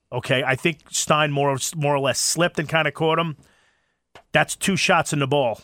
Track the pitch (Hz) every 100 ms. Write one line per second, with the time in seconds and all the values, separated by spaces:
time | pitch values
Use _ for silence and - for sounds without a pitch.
0 | _ 123 - 127 135 131 175 156 - -
1 | - 156 151 143 143 135 - 165 143 143
2 | 139 120 - - 175 - 151 160 151 -
3 | 160 165 165 143 _ _ _ _ _ _
4 | _ - _ 147 151 - - 185 - 175
5 | 147 151 139 143 123 104